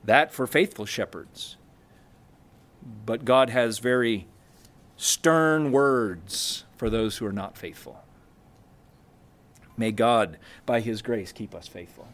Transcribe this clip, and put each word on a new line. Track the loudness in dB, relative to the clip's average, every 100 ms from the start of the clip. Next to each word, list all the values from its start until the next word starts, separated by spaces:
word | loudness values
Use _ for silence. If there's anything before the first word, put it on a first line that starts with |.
That | 4 4 4
for | -2 -2
faithful | 0 0 -4 -8
shepherds. | -6 -6 -8 -18 -16 -16 -18 -20 _ _ -20 _ -20 -20 _ _ -20 _ _ -20 -14 -8
But | -6
God | 4 4 4
has | 2 0 0
very | 0 2 2 -2 -6 -20 _ -20 -20 -20 -20 -6
stern | -2 2 4 4 4 2 2
words | 4 4 4 0 -4 -10 -8 -6 -8 -12 -6
for | -2
those | 0 -2 -2
who |
are | -6
not | -6 -8 -12
faithful. | -14 -14 -20 -20 -20 -20 _ _ _ -20 _ -20 _ _ _ _ -20 _ _ -20 -18 -4
May | -4
God, | 2 4 4 2 -4 -20 -12 -2
by | -2
his | 0 -6
grace, | -4 -6 -6
keep | -14 -14
us | -14 -18
faithful. | -18 -20 -20 -20